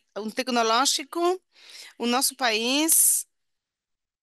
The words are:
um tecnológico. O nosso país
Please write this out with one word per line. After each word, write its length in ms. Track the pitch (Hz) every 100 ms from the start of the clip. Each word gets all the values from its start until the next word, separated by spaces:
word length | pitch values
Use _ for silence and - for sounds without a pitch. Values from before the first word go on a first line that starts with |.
| _ 202
um 140 | 214
tecnológico. 880 | 233 247 240 226 226 269 - 285 339 349 370 _ _ - - - -
O 80 | 233
nosso 280 | 247 262
país 920 | - 247 214 233 277 320 - - - - _ _ _ _ _ _ _ _ _